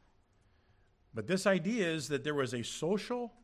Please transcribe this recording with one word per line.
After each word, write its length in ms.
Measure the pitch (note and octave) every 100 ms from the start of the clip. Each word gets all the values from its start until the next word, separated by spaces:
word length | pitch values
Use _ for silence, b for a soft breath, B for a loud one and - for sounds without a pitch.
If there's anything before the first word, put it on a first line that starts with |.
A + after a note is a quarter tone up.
| B B _ _ _ _ _ _ _ _ _
but 140 | A2+ G#2+
this 200 | F#3 G3+
idea 420 | F#3+ F3 A#3+ E3+
is 200 | D#3+ C3
that 140 | C#3
there 120 | D3 D3
was 180 | B2+
a 100 | A#2+
social, 680 | A2+ - D#3+ G3+ F#3+ B3 A#3+ -